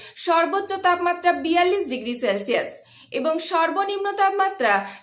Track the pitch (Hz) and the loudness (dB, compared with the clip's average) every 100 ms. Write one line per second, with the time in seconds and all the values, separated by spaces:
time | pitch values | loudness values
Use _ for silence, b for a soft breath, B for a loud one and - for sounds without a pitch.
0 | B B - 330 330 392 392 392 370 359 | B B 0 2 2 0 -2 0 2 2
1 | 349 349 349 311 311 339 359 392 285 254 | 0 0 0 0 2 2 4 2 -2 -4
2 | 226 240 226 202 202 185 - - - B | -4 -2 -2 -2 0 -2 -2 -8 -20 B
3 | B - 311 330 330 339 330 359 392 392 | B -4 -2 -2 0 0 2 0 -2 -2
4 | 403 403 381 392 381 381 226 196 196 B | -4 0 2 2 0 0 2 2 -2 B